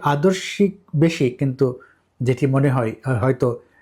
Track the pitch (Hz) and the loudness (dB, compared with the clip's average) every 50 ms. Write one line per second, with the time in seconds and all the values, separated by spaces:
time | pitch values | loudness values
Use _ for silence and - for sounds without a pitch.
0 | - 143 147 147 147 190 190 185 - - - - 202 190 202 - _ _ - 143 | -2 -2 0 2 2 0 0 0 -6 -8 -2 0 0 0 0 -6 _ _ 0 2
1 | 160 165 165 - 143 123 - - 143 135 127 - 139 127 127 - - _ _ _ | 2 2 2 0 -2 -2 0 -2 -4 -4 0 0 0 0 -2 -4 -14 _ _ _
2 | _ _ _ - 127 120 127 - 147 135 131 135 139 143 127 131 117 110 - - | _ _ _ -4 -2 -2 0 0 0 0 2 2 2 2 2 0 -2 -2 -4 -6
3 | - 131 131 107 113 131 131 131 139 123 117 - - _ _ _ | -4 -4 -2 0 2 0 0 2 0 -2 -2 -4 -12 _ _ _